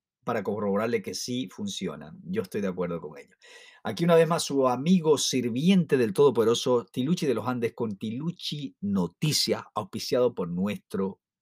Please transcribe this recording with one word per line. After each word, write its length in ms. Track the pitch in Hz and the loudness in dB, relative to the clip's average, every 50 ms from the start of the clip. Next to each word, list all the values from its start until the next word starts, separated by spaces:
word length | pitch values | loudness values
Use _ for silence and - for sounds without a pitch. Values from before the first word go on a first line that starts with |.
| _ _ _ _ _ | _ _ _ _ _
para 180 | - 117 110 98 | -4 -4 -2 -2
corroborarle 600 | 113 104 104 104 101 98 101 110 117 120 110 95 | -4 -4 -2 -2 0 0 0 0 0 -2 -2 -4
que 120 | 107 92 | -6 -8
sí 340 | - - - 123 123 131 - | -8 -6 -6 -4 -6 -6 -8
funciona. 640 | - - 107 - - - 98 87 76 73 73 78 85 - - | -8 -10 -10 -8 -8 -6 -6 -8 -8 -10 -12 -16 -18 -16 -10
Yo 180 | 82 92 110 95 | -6 -4 -4 -4
estoy 180 | - - 110 | -4 -4 -4
de 80 | 101 95 | -4 -4
acuerdo 320 | 90 90 87 87 87 82 | -2 -4 -4 -4 -4 -6
con 160 | 78 78 78 | -8 -12 -14
ello. 200 | - - - _ _ _ - - - - - - - - | -16 -20 -20 _ _ _ -20 -20 -20 -20 -20 -20 -12 -10
Aquí 200 | - - - 170 | -8 -4 0 4
una 120 | 170 170 | 6 6
vez 100 | 165 165 | 6 6
más 160 | 156 170 160 - | 4 2 0 -2
su 260 | - 143 139 131 127 | -2 0 2 2 2
amigo 480 | 123 123 139 165 190 185 156 160 151 131 | 2 0 2 2 2 4 4 4 2 2
sirviente 800 | - - - 127 117 120 110 127 151 180 202 185 160 - 147 | 2 0 -2 -2 -2 -2 -2 2 4 4 4 4 4 4 2
del 160 | 131 120 110 95 | 2 2 2 4
Todopoderoso, 720 | - 139 139 110 117 110 110 120 - - 131 123 120 113 | 4 4 6 6 4 4 4 2 2 2 2 2 0 0
Tiluchi 420 | - - 131 127 147 180 175 180 | -2 -4 -4 0 0 0 0 0
de 80 | 143 120 | 0 0
los 120 | 110 104 | 0 -2
Andes, 280 | 127 127 123 117 113 - | -4 -2 -2 -2 -4 -4
con 220 | - 120 110 101 | -4 -6 -6 -6
Tiluchi 800 | - - 110 113 127 151 170 165 - - - 151 147 143 - - _ | -6 -6 -6 -6 -6 -6 -8 -8 -8 -8 -8 -8 -8 -8 -10 -10 _
Noticias, 840 | - 101 98 95 90 82 - _ - 151 131 - - - 104 110 - - _ | -4 -2 0 0 -2 -2 -4 _ -2 0 0 0 0 0 -2 -4 -4 -8 _
auspiciado 600 | 107 107 95 - 107 - - 135 123 123 120 - | -8 -8 -8 -8 -10 -4 -2 2 2 2 2 0
por 140 | - 90 85 | -2 -4 -4
nuestro 720 | 87 87 95 104 107 95 - _ - 95 98 95 - - _ _ _ _ | -2 -2 -2 -2 -4 -6 -8 _ -6 -4 -4 -4 -6 -10 _ _ _ _